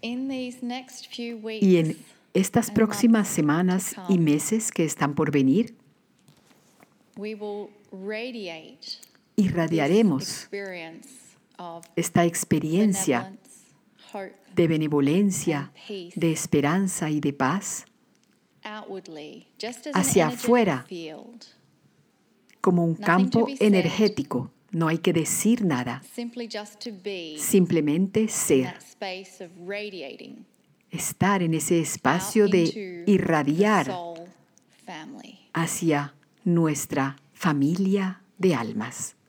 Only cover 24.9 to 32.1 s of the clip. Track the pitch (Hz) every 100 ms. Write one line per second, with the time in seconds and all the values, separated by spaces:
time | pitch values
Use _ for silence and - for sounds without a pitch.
24.9 | 160 190 165 156 - 208 240 202 127 123
25.9 | 120 - - 240 240 226 208 208 - -
26.9 | 202 185 196 165 151 151 202 175 165 147
27.9 | 151 190 220 220 - - 143 127 - -
28.9 | - 196 185 185 - 180 180 175 202 208
29.9 | 190 139 - - - - _ _ _ _
30.9 | 170 - - 185 196 175 160 - 175 151
31.9 | - -